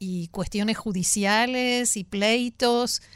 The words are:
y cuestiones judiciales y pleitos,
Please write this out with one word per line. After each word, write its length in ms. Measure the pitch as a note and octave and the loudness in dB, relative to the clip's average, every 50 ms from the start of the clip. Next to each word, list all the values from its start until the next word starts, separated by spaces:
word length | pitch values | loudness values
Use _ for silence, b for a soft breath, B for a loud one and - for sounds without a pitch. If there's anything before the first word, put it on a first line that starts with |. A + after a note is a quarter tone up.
y 280 | F#3+ F#3 F3+ F3 E3 E3+ | -8 -6 -4 -6 -6 -6
cuestiones 480 | - G3 F3+ - - G3+ G#3 A3 G#3+ - | -6 -6 -6 -4 -2 -2 0 0 -2 -2
judiciales 1200 | - A3 F3+ F#3+ E3+ - - G#3 G3 G3 G#3 A3 A#3+ B3 B3+ B3+ B3 B3 B3 B3 B3 - - | -4 -4 -2 -2 0 0 0 2 2 2 4 2 2 2 0 0 0 0 0 0 0 0 -2
y 60 | G3+ F3 | -2 -6
pleitos, 960 | - G3+ G3 G3+ A3 A#3 B3 B3 B3 - - B3 A#3+ A#3+ A#3+ B3 A#3+ - - b b b | -6 -2 0 2 2 2 2 0 -2 -2 0 2 2 4 2 0 -2 -4 -6 b b b